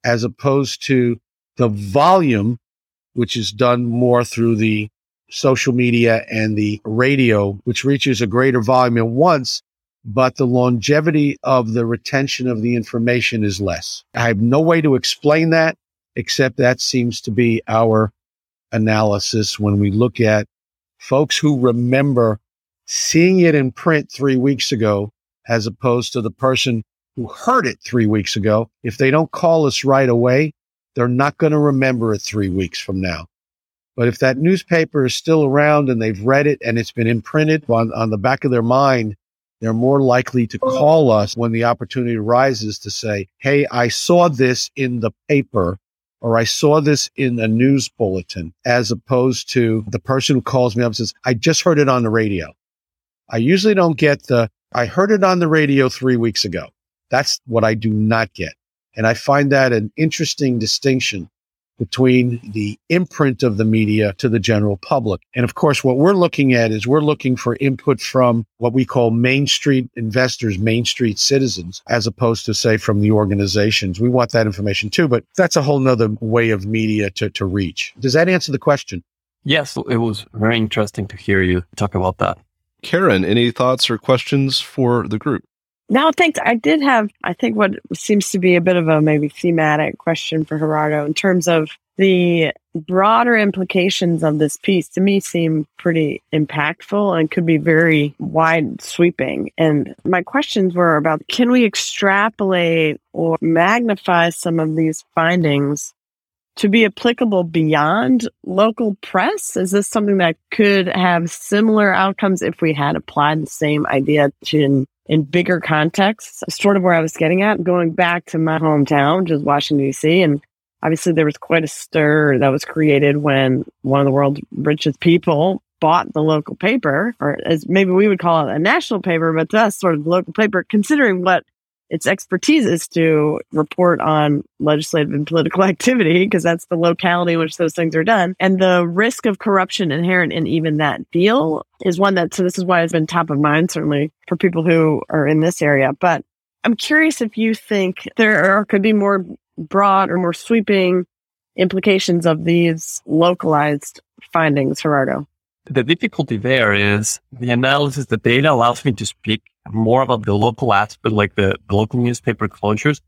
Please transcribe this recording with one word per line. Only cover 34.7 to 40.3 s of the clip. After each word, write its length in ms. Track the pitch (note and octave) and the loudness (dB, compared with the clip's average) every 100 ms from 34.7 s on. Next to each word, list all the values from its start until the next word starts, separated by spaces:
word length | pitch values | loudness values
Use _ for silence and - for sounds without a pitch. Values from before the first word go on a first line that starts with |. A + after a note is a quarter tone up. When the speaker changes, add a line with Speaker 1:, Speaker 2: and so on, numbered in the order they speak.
| E3 D#3+ D3 B2+ | -2 0 0 -2
Speaker 1:
is 80 | |
still 300 | - - D#3+ | -2 0 2
around 440 | C#3+ C#3 D3 D3+ C#3 | 4 2 4 2 2
and 140 | A#2 | 0
they've 180 | A2 G2 | -2 -2
read 280 | A2 C#3 D3 | 0 2 2
it 100 | C#3 | -2
and 140 | - A#2 | -2 -4
it's 120 | A2 | -4
been 160 | - A2+ | -2 0
imprinted 580 | A#2 - D#3 D#3 D#3 - | -2 -2 0 0 0 0
on, 240 | A#2 A#2 | 0 0
on 180 | - A2 | -2 -4
the 80 | G#2+ | -2
back 260 | A2+ C#3+ | -2 0
of 60 | C#3+ | 0
their 100 | B2 | 0
mind, 540 | A#2 B2+ C#3 B2+ A2 G2+ _ _ _ _ | 2 2 4 2 -2 -10 _ _ _ _
they're 120 | A2+ | -4
more 300 | A2 B2+ C#3 | 0 2 2
likely 460 | C3+ B2 B2+ | 4 2 0